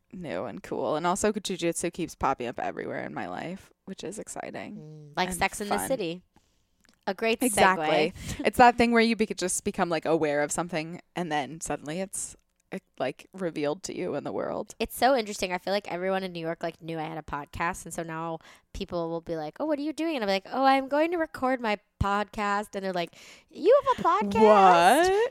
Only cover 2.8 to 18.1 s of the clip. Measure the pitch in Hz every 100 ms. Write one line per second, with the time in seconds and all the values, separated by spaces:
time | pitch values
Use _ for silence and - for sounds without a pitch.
2.8 | - 131 131 143 90 90 151 190 - _
3.8 | - 190 - 208 - - - 208 95 208
4.8 | 156 156 147 147 185 175 196 - 208 208
5.8 | 190 269 170 180 - _ _ _ _ _
6.8 | _ _ - 190 226 226 254 208 190 185
7.8 | 156 - 160 - - - 285 - 247 240
8.8 | 233 233 226 214 220 202 180 - 208 208
9.8 | 175 160 - 160 151 147 147 - 175 170
10.8 | 160 175 - - 175 151 127 160 - 147
11.8 | 139 170 190 - - - _ _ _ 190
12.8 | - - 131 - - 202 180 151 143 175
13.8 | - - 180 143 139 98 - - - -
14.8 | 226 - 247 269 208 208 190 180 - 196
15.8 | - 175 185 190 190 170 160 170 170 -
16.8 | 160 165 156 160 151 147 143 - 170 185
17.8 | 170 165 165